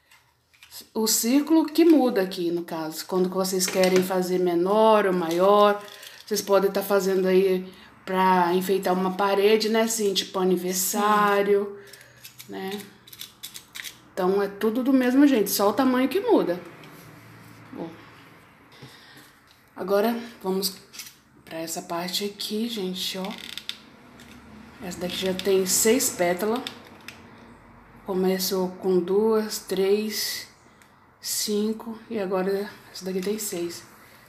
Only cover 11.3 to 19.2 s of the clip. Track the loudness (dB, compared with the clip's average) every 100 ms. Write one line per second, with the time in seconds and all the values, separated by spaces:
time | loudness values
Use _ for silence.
11.3 | 2 2 2 0 -10 -20 -20 -20 -20 -20
12.3 | -20 -16 -12 -10 -10 -12 -20 -20 -20 -20
13.3 | -18 -20 -20 -18 -16 -16 -16 -14 -4 0
14.3 | 0 -2 -2 -2 -2 2 2 4 6 6
15.3 | 4 0 0 0 2 2 2 0 0 2
16.3 | 2 2 -4 -8 -18 -20 -20 -20 -20 -20
17.3 | -20 -20 -20 -18 -14 -14 -16 -20 -20 -20
18.3 | -20 -20 -20 -20 -20 -20 -20 -20 -20